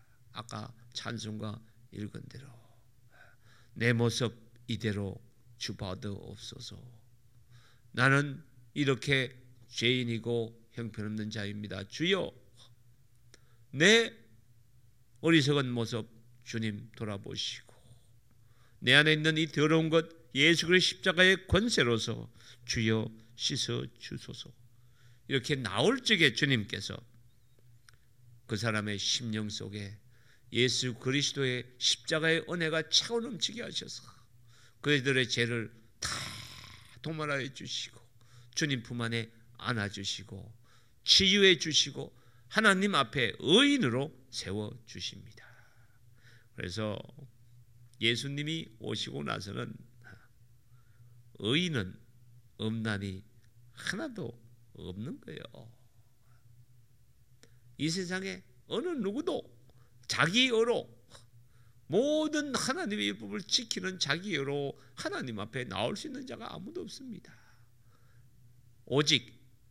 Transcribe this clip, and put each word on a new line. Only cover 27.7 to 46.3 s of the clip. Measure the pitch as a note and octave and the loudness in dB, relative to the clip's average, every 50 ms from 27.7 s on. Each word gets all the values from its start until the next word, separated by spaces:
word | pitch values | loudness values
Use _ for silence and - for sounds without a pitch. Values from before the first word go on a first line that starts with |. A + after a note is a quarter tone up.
| - - - - - - - - - - - - - - - | -20 -20 -20 -20 -20 -20 -20 -20 -20 -20 -20 -20 -20 -16 -8
그 | - A2+ | -6 -4
사람의 | G2+ A2 A#2 G#2+ G#2+ G#2 G#2+ G#2 G2 | -2 0 0 0 0 -2 -4 -4 -4
심령 | - - - - B2+ A2+ G#2+ G#2+ G#2+ G#2 | -2 -2 -2 -2 -2 -2 -4 -4 -4 -6
속에 | G2+ - G#2 G2+ G2+ G#2 G2+ G2 G#2 - - - - - - - - - - - | -8 -8 -10 -10 -10 -10 -10 -12 -14 -16 -20 -20 -20 -20 -20 -20 -20 -20 -12 -4
예수 | - A#2 B2 B2+ B2 - B2+ B2+ A2+ | 2 2 4 4 2 0 -2 -2 -4
그리스도의 | - - C3 C3 C#3+ C#3+ - - C#3+ C#3 B2+ B2 B2 A#2 - - - | -4 -2 0 0 0 0 0 -2 -2 -2 -2 -2 -4 -8 -10 -8 -2
십자가의 | - - - - - - D#3+ D#3 D#3 E3 E3 E3 - - | 0 0 0 0 -2 -2 -2 2 2 2 2 2 0 -4
은혜가 | F3 F3 E3+ D#3 D#3 D#3+ D#3+ - | -4 -2 -2 0 0 -2 0 2
차고 | - - - - A#3 A#3 | 2 2 2 2 -2 -4
넘치게 | A3+ C#4+ A3+ D#3+ - - G#3 A#3 | -4 -4 -6 -4 -6 -6 -6 -6
하셔서 | A3+ A3 - - - - - - - - - - - - - - - - - - - - - - | -10 -8 -8 -8 -8 -10 -12 -14 -14 -18 -20 -20 -20 -20 -20 -20 -20 -20 -20 -20 -20 -20 -12 -4
그들의 | - C#3+ D3 C#3+ B2 C#3 C3 C3 B2+ A2 | 0 2 2 4 4 2 2 2 2 0
죄를 | - A#2+ A#2+ A#2 A#2+ A#2 G#2+ G2 - - - - - - | 0 0 0 0 0 -4 -6 -8 -12 -20 -20 -20 -14 -8
다 | - - - - - - - - - - - - - - - - - - - - | -6 -6 -6 -6 -8 -10 -10 -12 -14 -16 -16 -18 -18 -18 -20 -20 -20 -20 -18 -12
도말하여 | - D3+ E3 D#3 D3+ D3 C#3+ C3+ C3 C#3 C#3 | -10 -8 -6 -4 -2 -2 -2 -2 -2 -4 -8
주시고 | - - - - - - - - - - - - - - - - - - - - | -10 -10 -8 -6 -6 -8 -8 -12 -18 -20 -20 -20 -20 -20 -20 -20 -20 -14 -6 -2
주님 | - E3 D3 C#3 A#2+ A2+ | 0 0 0 0 -2 -4
품 | - B2 A#2+ | -6 -6 -4
안에 | A#2 A#2 A#2 A#2 A2 A2 - - - - - - | -2 -2 -2 -2 -4 -6 -12 -20 -20 -20 -14 -8
안아주시고 | - A2 B2 A2+ G2+ G2+ - G2+ G2 - - - G2+ - G2+ G2 F2+ A2 - - - - - - - - - - | -4 -2 -2 -2 -2 -4 -4 -6 -6 -6 -6 -8 -10 -14 -14 -14 -14 -16 -18 -20 -20 -20 -20 -20 -20 -20 -18 -2
치유해 | - - - - G3 F#3+ F#3+ G#3 G3 F#3+ F3+ D3 | 6 8 8 8 8 6 8 10 10 10 8 8
주시고 | - E3 C#3+ - - D3 C3 C3+ C#3 - - - - - - - - | 4 0 2 2 2 2 -2 -10 -10 -12 -12 -20 -20 -20 -20 -20 -8
하나님 | - - G#3 A3 G#3+ F#3+ F#3 G3 G#3 F#3+ | -2 2 6 6 6 6 6 4 2 4
앞에 | D3 C3+ - - C#3+ A#2+ G2+ - - | 2 2 2 2 0 0 0 0 0
의인으로 | - B2 E3+ A#3 C#4+ C#4+ C#4+ C4+ G3 B2 A2 B2+ C#3+ E3 - - - - | 2 6 8 8 8 6 4 4 2 2 2 0 -2 -4 -8 -16 -18 -12
세워주십니다. | - - - F#2 F#2+ G#2+ G#2+ G#2+ B2 A#2 A2+ - - G2 F#2 - - F#2+ G2 - - - - - - - - - - - - - - - - - - - - - | -10 -8 -6 -6 -6 -6 -6 -6 -10 -14 -16 -14 -12 -10 -10 -10 -10 -12 -18 -20 -20 -20 -20 -20 -20 -20 -20 -20 -20 -20 -20 -20 -20 -20 -20 -20 -20 -20 -20 -20